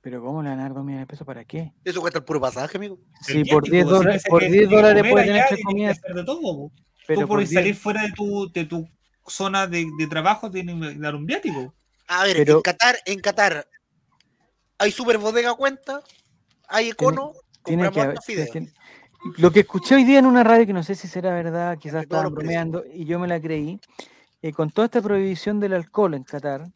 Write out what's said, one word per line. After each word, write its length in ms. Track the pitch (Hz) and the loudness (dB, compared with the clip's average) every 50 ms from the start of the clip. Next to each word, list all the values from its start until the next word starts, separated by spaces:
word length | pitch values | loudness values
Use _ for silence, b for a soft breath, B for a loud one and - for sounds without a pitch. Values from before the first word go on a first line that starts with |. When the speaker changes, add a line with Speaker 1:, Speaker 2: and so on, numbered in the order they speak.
Speaker 1:
¿Pero 220 | _ 131 123 120 117 | _ -14 -14 -12 -10
cómo 180 | 127 147 160 | -10 -8 -8
le 80 | 151 143 | -8 -8
van 100 | 135 131 | -8 -8
a 40 | 135 | -10
dar 100 | 135 131 | -10 -10
dos 100 | 135 139 | -10 -10
millones 180 | 139 139 135 131 | -10 -10 -12 -12
de 80 | - | -14
pesos 160 | - 143 156 | -16 -18 -16
para 160 | 143 131 117 113 | -16 -16 -18 -18
qué? 280 | _ - 160 165 151 _ _ _ | _ -12 -12 -12 -12 _ _ _
Speaker 2:
Eso 180 | 180 165 185 | -8 -6 -4
cuesta 180 | 165 170 165 165 | -4 -4 -4 -4
el 60 | 131 | -6
puro 140 | - 156 147 | -4 -4 -2
pasaje, 380 | 131 127 - 123 135 156 - | -2 -2 -4 -4 -8 -8 -8
amigo. 200 | 190 202 208 190 180 _ _ _ _ | -10 -12 -12 -14 _ _ _ _ _
Speaker 3:
El 60 | - | -10
Speaker 1:
Sí, 180 | - 139 151 151 135 | -4 -2 0 2 4
por 120 | 151 151 143 | 2 2 2
Speaker 3:
viático, 80 | 147 | 4
Speaker 1:
diez 120 | 165 180 175 | 2 4 4
Speaker 3:
si 40 | 151 | 6
Speaker 1:
dólares, 140 | 185 190 185 185 202 190 - | 4 4 4 4 2 0 0
Speaker 3:
parece 60 | 202 | 4
Speaker 1:
por 100 | 165 170 | 4 4
Speaker 3:
que 60 | 185 | 4
Speaker 1:
diez 120 | 180 180 | 6 6
Speaker 3:
tiene 120 | 202 214 190 | 6 6 8
que 60 | 202 | 6
Speaker 1:
dólares 260 | 214 214 214 208 208 | 8 8 8 6 6
Speaker 3:
comer 100 | 208 226 | 4 4
Speaker 1:
puede 140 | 262 254 - | 4 4 4
tener 160 | 202 202 208 | 4 4 4
Speaker 3:
allá, 60 | - | 4
Speaker 1:
tres 100 | - 202 | 2 2
Speaker 3:
tiene 100 | 226 208 196 | 0 -2 -4
que 40 | 196 | -4
Speaker 1:
comidas. 240 | 202 208 208 196 | -2 -2 -2 -2
Speaker 3:
hacer 180 | - - - 175 | -4 -8 -10 -10
de 80 | 175 175 | -8 -6
todo, 180 | 208 294 349 | -6 -8 -6
po. 300 | 311 208 165 139 143 160 _ _ _ _ _ _ _ | -6 -6 -8 -8 -12 -16 _ _ _ _ _ _ _
Speaker 1:
Pero 160 | - 156 202 | -2 -2 -2
Speaker 3:
Tú 60 | 175 | 0
por 0 | |
Speaker 1:
por 120 | 196 208 202 | 0 0 -2
diez 140 | 202 156 165 | -2 0 0
Speaker 3:
salir 220 | 185 180 202 202 | 0 0 0 -2
fuera 260 | 202 - 208 208 220 214 | -4 -6 -6 -4 -4 -6
de 80 | 208 - | -6 -6
tu, 380 | 202 208 202 202 202 196 185 | -8 -8 -6 -4 -6 -6 -6
de 140 | _ 180 165 | _ -8 -8
tu 240 | 151 170 165 165 165 _ _ _ _ _ _ _ | -6 -8 -10 -10 -12 _ _ _ _ _ _ _
zona 400 | - - - 196 196 190 196 196 | -14 -8 -6 -6 -4 -2 -2 -2
de, 180 | 180 170 170 160 160 151 151 | -2 -4 -6 -6 -6 -6 -6
de 80 | 160 | -6
trabajo 420 | 147 165 160 156 190 208 208 - 214 | -4 -4 -2 0 0 0 -2 -4 -10
tienes 260 | 185 185 180 175 175 165 160 151 143 | -10 -10 -10 -8 -8 -8 -10 -10 -10
que 60 | 147 | -8
dar 140 | 151 151 147 | -8 -8 -8
un 100 | 143 151 | -8 -8
viático. 500 | 170 277 403 403 262 156 139 127 131 _ _ _ _ _ _ _ - | -6 -8 -6 -6 -8 -8 -8 -10 -12 _ _ _ _ _ _ _ -6
Speaker 2:
A 140 | 175 180 190 | -2 0 0
ver, 140 | 202 185 | 0 2
Speaker 1:
Pero 180 | 160 147 143 151 | 2 4 6 4
Speaker 2:
en 40 | 160 | 4
Qatar, 340 | - 180 175 - 226 247 247 233 _ | 4 0 0 2 2 2 2 0 _
en 140 | 185 202 190 | -8 -8 -4
Qatar, 480 | 170 202 196 214 202 190 165 147 143 _ _ _ _ _ _ _ _ _ _ _ _ _ _ _ _ _ _ _ _ _ _ | -4 -4 0 2 2 2 0 -4 -10 _ _ _ _ _ _ _ _ _ _ _ _ _ _ _ _ _ _ _ _ _ _
¿hay 140 | _ 202 208 | _ -2 -2
super 260 | - - 254 226 233 | 0 -2 0 0 2
bodega 360 | 214 208 220 220 240 240 240 240 | 2 0 -2 -2 0 0 0 -2
cuenta? 460 | 247 269 269 277 269 _ - 269 285 _ _ _ _ _ _ _ _ _ _ _ _ _ _ | -2 -2 -4 -4 -6 _ -12 -12 -12 _ _ _ _ _ _ _ _ _ _ _ _ _ _
¿Hay 160 | 185 214 233 | -2 -2 -2
Speaker 1:
Tiene, 60 | 233 | -2
Speaker 2:
Econo? 420 | 220 - - - - - - 202 - - _ _ _ _ _ | -2 0 0 0 0 0 -8 -10 -12 -20 _ _ _ _ _
Speaker 1:
tiene 180 | 175 165 170 180 | -4 -2 0 0
Speaker 2:
Compramos 100 | 190 196 | 0 0
Speaker 1:
que 60 | 151 | 0
haber, 100 | 143 135 | -2 -2
Speaker 2:
hartos 140 | 151 - - | -4 -8 -10
fideos. 260 | - 220 180 151 - | -8 -6 -6 -6 -6
Speaker 1:
tiene, 160 | - 165 165 | -8 -12 -14
tiene, 680 | 156 _ _ _ _ - _ _ _ _ _ - 175 - - | -14 _ _ _ _ -20 _ _ _ _ _ -16 -14 0 4
lo 120 | 165 180 | 4 6
que 80 | 156 208 | 8 6
escuché 360 | 196 - - 185 - - - | 4 4 -2 -6 2 4 6
hoy 100 | - 254 | 6 6
día 140 | 240 277 277 | 8 6 6
en 60 | 262 | 8
una 180 | 262 247 247 233 | 8 6 6 6
radio, 220 | 226 233 226 233 | 8 8 6 6
que 60 | 196 196 | 4 0
no 100 | 180 160 | -4 -4
sé 120 | - 196 | -4 -8
si 140 | 185 - 175 | -8 -10 -10
será 240 | - 180 175 185 175 | -10 -4 -4 -2 -4
verdad, 440 | 175 165 170 165 170 175 175 175 | -2 -4 -4 -4 -4 -4 -4 -6
quizás 260 | 156 _ 151 147 160 156 | -8 _ -8 -8 -8 -6
Speaker 2:
Entre 40 | |
todos 160 | 147 160 160 151 | -4 -2 -2 -2
Speaker 1:
estaban 0 | |
Speaker 2:
los 100 | 151 151 | -2 -6
precios. 300 | 151 156 160 170 170 165 | -6 -6 -4 -4 -4 -4
Speaker 1:
bromeando, 220 | 165 160 175 - - - | -4 -6 -8 -10 -12 -14
y 100 | 175 165 | -12 -6
yo 160 | 151 170 175 | -6 -4 -4
me 80 | 180 | -2
la 140 | 175 170 165 | -4 -4 -4
creí, 380 | 151 160 160 151 147 156 185 208 _ B B B B B B B B B B _ | -4 -6 -6 -6 -6 -8 -10 -14 _ B B B B B B B B B B _
eh, 120 | - 160 147 | -12 -10 -4
con 160 | - 160 151 | -4 -4 -2
toda 160 | _ - 220 | _ 0 0
esta 160 | 233 - 240 | 0 0 -2
prohibición 580 | 196 208 208 196 196 196 185 160 - 208 208 208 | -2 0 -2 0 -2 -2 -4 -6 -6 -4 -4 -2
del 140 | 202 196 190 | -2 -2 -2
alcohol 400 | 180 165 _ _ 214 208 180 156 | -4 -4 _ _ 0 0 0 -2
en 100 | 135 131 | -6 -10
Qatar 460 | _ - 143 139 147 139 135 156 180 _ | _ -14 -8 -8 -8 -8 -8 -12 -18 _